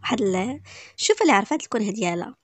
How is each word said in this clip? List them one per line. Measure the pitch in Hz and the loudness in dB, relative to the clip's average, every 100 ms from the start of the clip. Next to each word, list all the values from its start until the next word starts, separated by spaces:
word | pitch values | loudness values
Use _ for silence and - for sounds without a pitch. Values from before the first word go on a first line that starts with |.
واحد | - - | -4 -2
ال-، | 202 185 202 285 - - - - | 0 0 -4 -8 -14 -20 -20 -6
الشوفة | - 427 | -2 2
اللي | 403 | 6
عرفات | 208 202 311 | 4 4 -4
الكنه | - 240 214 | -2 -4 -2
ديالها. | 208 185 170 175 262 | -2 -2 -4 -8 -14